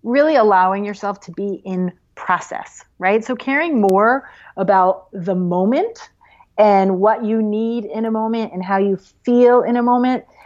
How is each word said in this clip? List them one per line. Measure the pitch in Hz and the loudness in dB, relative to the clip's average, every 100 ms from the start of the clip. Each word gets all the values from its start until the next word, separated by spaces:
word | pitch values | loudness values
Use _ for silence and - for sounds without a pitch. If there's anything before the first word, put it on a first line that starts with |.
really | 214 262 302 294 | -2 0 2 4
allowing | 214 185 185 196 | 4 4 2 0
yourself | 202 202 208 196 | -6 -6 -8 -8
to | - | -12
be | 170 202 190 | -8 -6 -8
in | 190 185 180 - _ | -6 -4 -4 -6 _
process, | - - 180 - - - - - _ | -12 -4 -4 -4 -14 -14 -20 -20 _
right? | 185 220 | 0 0
So | 220 | -2
caring | 247 - 277 339 269 | -6 -4 -2 -2 0
more | 202 190 220 262 - - - - | 2 4 2 0 -6 -20 -18 -6
about | 196 190 185 - - | 0 4 2 0 -8
the | 196 175 | -10 -4
moment | 180 180 175 190 277 453 453 - _ _ _ _ - | -2 -2 0 0 0 -2 -8 -20 _ _ _ _ 0
and | 214 196 190 185 | 2 4 2 2
what | 208 220 | 0 0
you | 220 226 | -2 -2
need | 220 214 226 233 208 | -2 -2 -4 -6 -8
in | 214 | -6
a | 226 | -4
moment | 220 220 226 220 | -4 -4 -4 -6
and | 180 | -8
how | 185 196 | -4 0
you | 202 190 _ _ | 0 -2 _ _
feel | - 240 247 247 | 0 4 6 4
in | 214 240 | 2 0
a | |
moment | 240 247 254 254 - _ | 2 2 0 -2 -8 _